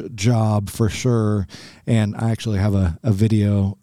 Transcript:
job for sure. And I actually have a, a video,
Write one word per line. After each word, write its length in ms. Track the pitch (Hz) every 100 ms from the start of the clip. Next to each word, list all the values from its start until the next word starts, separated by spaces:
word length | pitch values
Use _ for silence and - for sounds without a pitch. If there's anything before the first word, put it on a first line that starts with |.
| -
job 560 | 113 107 117 110 104 98
for 180 | - 107
sure. 600 | - 127 117 107 104 92 - - - -
And 280 | 113 104 -
I 140 | 113
actually 300 | 110 113 98
have 160 | 104 98
a, 240 | 90 80
a 100 | 110
video, 640 | 95 110 110 101 101 98 -